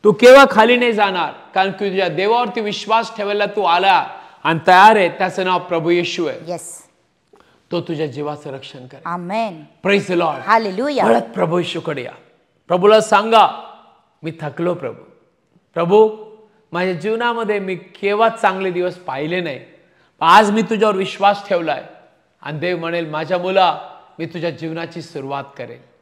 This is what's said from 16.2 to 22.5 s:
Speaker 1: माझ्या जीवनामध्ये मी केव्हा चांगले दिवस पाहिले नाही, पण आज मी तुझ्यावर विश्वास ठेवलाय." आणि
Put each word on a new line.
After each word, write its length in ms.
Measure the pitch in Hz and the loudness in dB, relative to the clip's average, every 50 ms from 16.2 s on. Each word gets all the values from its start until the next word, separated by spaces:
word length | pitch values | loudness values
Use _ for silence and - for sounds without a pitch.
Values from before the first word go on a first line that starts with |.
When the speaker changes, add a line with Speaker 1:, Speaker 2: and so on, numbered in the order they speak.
| - - - - _ _ _ _ _ _ | -18 -20 -20 -20 _ _ _ _ _ _
Speaker 1:
माझ्या 220 | 160 175 180 190 185 | -6 -4 -4 -4 -4
जीवनामध्ये 640 | 156 156 220 220 233 240 240 233 226 226 202 208 202 | -4 -4 -6 -4 -2 -4 -4 -4 -4 -4 -4 -4 -4
मी 160 | 190 185 185 | -4 -6 -8
केव्हा 540 | 175 - - _ - - 196 208 208 226 226 | -10 -12 -20 _ -6 -4 -2 0 2 2 0
चांगले 420 | 226 - - 196 185 190 190 190 | 0 0 -2 -2 -2 -2 -6 -4
दिवस 240 | 175 180 180 180 - | -4 -4 -4 -4 -6
पाहिले 460 | - - - 131 139 151 160 175 185 | -8 -12 -10 -8 -6 -6 -4 -4 -6
नाही, 180 | 175 156 135 123 - - _ _ _ _ _ _ _ _ _ _ | -6 -6 -10 -12 -16 -20 _ _ _ _ _ _ _ _ _ _
पण 60 | 151 | 4
आज 240 | 165 180 208 220 208 | 6 6 6 6 4
मी 120 | 202 226 | 2 0
तुझ्यावर 340 | 220 220 226 202 220 214 202 | 0 -2 0 0 2 0 0
विश्वास 520 | 190 190 - - - 196 202 202 202 - - | -2 -4 -6 -4 0 0 0 0 0 -4 -4
ठेवलाय." 360 | 196 175 170 156 143 127 - - - - _ _ _ _ _ _ _ _ | -4 -2 -2 -4 -6 -6 -8 -16 -20 -20 _ _ _ _ _ _ _ _
आणि 160 | - 143 | -14 -12